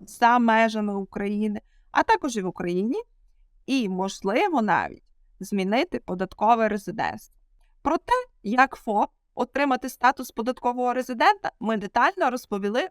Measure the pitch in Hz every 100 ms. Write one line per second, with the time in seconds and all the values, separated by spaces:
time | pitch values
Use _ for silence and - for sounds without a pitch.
0 | - - 233 247 233 220 226 220 208 202
1 | 190 - 202 208 214 208 - _ _ -
2 | 311 440 302 220 185 - 180 180 214 381
3 | 480 _ _ _ _ _ - 262 208 185
4 | 190 - 196 240 415 294 214 156 82 -
5 | _ _ _ _ 190 196 185 226 349 247
6 | - 180 185 - 208 233 220 208 185 151
7 | 87 - - _ _ _ _ _ 285 330
8 | - 508 494 _ 202 254 262 - - 208
9 | 269 _ _ - 233 262 285 254 262 -
10 | 247 262 254 - 233 247 247 247 247 247
11 | 247 240 320 415 - - 214 220 196 233
12 | 269 - 285 247 - 202 202 233 370